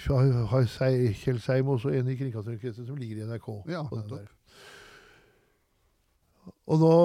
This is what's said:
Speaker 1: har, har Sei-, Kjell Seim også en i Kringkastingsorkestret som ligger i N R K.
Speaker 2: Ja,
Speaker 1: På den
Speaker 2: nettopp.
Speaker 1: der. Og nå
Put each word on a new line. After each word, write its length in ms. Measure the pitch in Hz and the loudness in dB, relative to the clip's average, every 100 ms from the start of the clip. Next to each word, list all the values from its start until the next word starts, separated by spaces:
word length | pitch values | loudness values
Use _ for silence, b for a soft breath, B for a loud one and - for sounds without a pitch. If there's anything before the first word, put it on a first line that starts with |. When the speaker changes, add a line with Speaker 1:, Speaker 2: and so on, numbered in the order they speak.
| - | 0
Speaker 1:
har, 340 | 135 135 123 110 | 2 4 2 2
har 200 | 131 117 | 2 2
Sei-, 460 | - 131 131 123 | 0 0 2 2
Kjell 260 | 98 - 123 | 0 -2 -2
Seim 280 | - 131 135 | 0 0 0
også 200 | 135 131 | 0 0
en 200 | 139 127 | 0 -2
i 80 | 127 | -2
Kringkastingsorkestret 720 | 135 113 104 113 120 110 120 | -6 -6 -8 -8 -10 -10 -10
som 100 | 143 | -10
ligger 220 | 117 107 | -8 -8
i 20 | |
N 80 | 107 | -8
R 80 | 117 | -8
K. 220 | - 107 98 | -10 -12 -8
Speaker 2:
Ja, 140 | 170 | -8
Speaker 1:
På 140 | 147 117 | -6 -8
den 80 | |
Speaker 2:
nettopp. 140 | 107 101 | -8 -12
Speaker 1:
der. 100 | 101 _ B B B B B B B B B B B B _ _ _ _ _ _ _ _ 185 - - | -16 _ B B B B B B B B B B B B _ _ _ _ _ _ _ _ -20 -14 -2
Og 120 | 156 | 4
nå 100 | 160 165 | 6 8